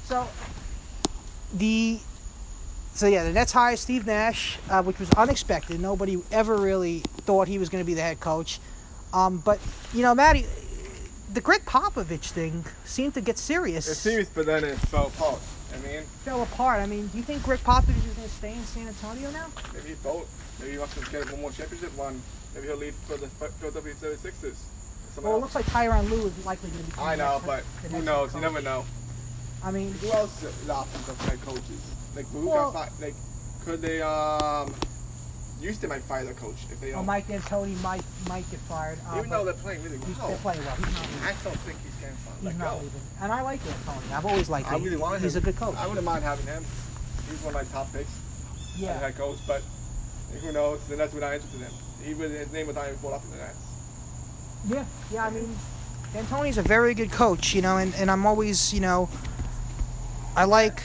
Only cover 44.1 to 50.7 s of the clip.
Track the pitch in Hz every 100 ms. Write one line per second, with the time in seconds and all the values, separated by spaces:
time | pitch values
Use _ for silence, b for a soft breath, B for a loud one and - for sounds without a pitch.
44.1 | 139 175 196 160 151 131 147 180 165 160
45.1 | 196 185 165 165 - 226 120 185 202 175
46.1 | 165 151 147 - 156 160 - - - -
47.1 | - - 151 156 143 135 135 135 131 -
48.1 | - - - - - - 175 190 165 135
49.1 | 127 139 139 - 139 - - - - -
50.1 | - - - 160 151 147